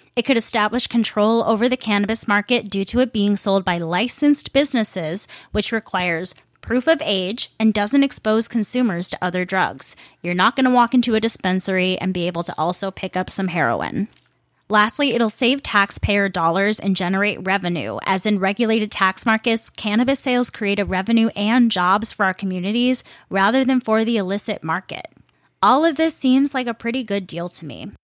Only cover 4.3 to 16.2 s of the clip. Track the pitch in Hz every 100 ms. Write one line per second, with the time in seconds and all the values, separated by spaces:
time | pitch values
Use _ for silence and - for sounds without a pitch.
4.3 | 294 - 269 294 254 220 - 156 185 -
5.3 | - - 208 202 226 - 190 180 165 185
6.3 | - _ _ - 240 254 320 - 196 185
7.3 | 233 - - 220 208 208 277 277 - 220
8.3 | 220 220 233 208 247 247 175 180 - 185
9.3 | 180 180 190 160 139 - - - _ 175
10.3 | 175 202 254 262 247 233 254 240 220 226
11.3 | - 185 185 - 190 185 185 185 180 170
12.3 | 170 170 - 160 180 196 - 190 185 185
13.3 | - 185 170 127 101 - - 208 _ _
14.3 | _ _ _ - 214 214 - 285 233 226
15.3 | - 240 277 - 214 196 - - 202